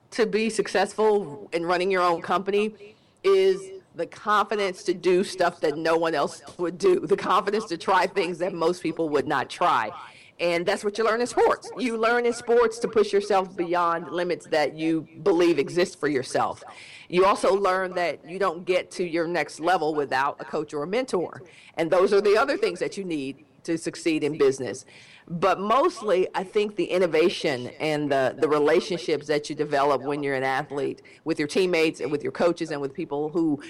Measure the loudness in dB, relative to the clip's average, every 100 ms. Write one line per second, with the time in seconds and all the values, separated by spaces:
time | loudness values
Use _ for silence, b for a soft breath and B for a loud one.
0 | _ -2 0 2 0 0 0 0 0 2
1 | 4 2 0 -12 -6 -4 0 0 2 2
2 | 2 2 0 -2 0 0 0 -4 B B
3 | B B 4 6 6 2 -4 -18 -16 -10
4 | -10 -6 0 2 2 0 -2 -4 -4 -2
5 | 2 2 2 0 -2 0 -2 0 2 2
6 | 2 0 -2 -4 -14 -6 -6 0 2 2
7 | 2 0 2 0 2 -2 -4 -6 2 2
8 | 2 0 -2 -2 -4 0 0 0 -4 -4
9 | 0 0 0 -2 -2 -2 2 2 0 -8
10 | -16 B B -4 -2 0 0 -2 -2 -2
11 | 0 0 0 2 2 2 -4 -6 -4 0
12 | 2 2 0 -2 2 4 4 0 -2 2
13 | 2 2 2 0 0 -4 -2 0 0 0
14 | -4 -4 -4 -4 -2 0 0 -2 -2 -2
15 | -4 -4 0 4 4 4 0 0 -2 -2
16 | -2 -2 -2 -2 -2 -4 -14 B B B
17 | B 2 4 4 2 2 2 0 -2 -2
18 | -2 -4 -8 -4 -2 -2 -2 -2 -2 -6
19 | -4 -2 -2 -2 -4 -4 0 0 0 -2
20 | -2 0 -2 -4 -8 -8 -6 -8 -4 -4
21 | -2 -4 -4 -10 -20 B B -4 0 4
22 | 4 4 4 4 2 0 -2 -2 -6 -6
23 | -6 -6 -6 -12 _ _ -6 -4 -6 -4
24 | -2 0 0 2 2 2 -4 -10 -14 B
25 | B B B -2 0 0 0 2 2 0
26 | 0 0 0 -4 -4 -2 -2 -2 -2 0
27 | 2 4 2 2 -2 -2 -6 -6 -2 -2
28 | 0 2 2 2 2 4 4 4 2 -4
29 | -2 -2 0 -2 -2 -6 -2 2 2 2
30 | 0 -4 -2 -2 0 -2 -4 -4 -4 -6
31 | -14 B -6 -4 -2 0 2 2 2 0
32 | -4 -4 -4 0 0 0 -6 -6 -6 -8
33 | -6 -4 -4 0 0 -2